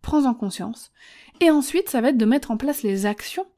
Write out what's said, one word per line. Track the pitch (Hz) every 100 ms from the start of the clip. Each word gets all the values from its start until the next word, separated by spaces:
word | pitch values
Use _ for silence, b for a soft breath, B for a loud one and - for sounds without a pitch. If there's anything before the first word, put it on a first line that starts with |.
prends-en | - 302 269
conscience. | 233 202 - 190 233 - b b b b _
Et | 339
ensuite, | 302 269 339 392
ça | 254
va | 233
être | 269
de |
mettre | 220 277 -
en | 226
place | 277 285
les | 214 196 202
actions | 208 - - 381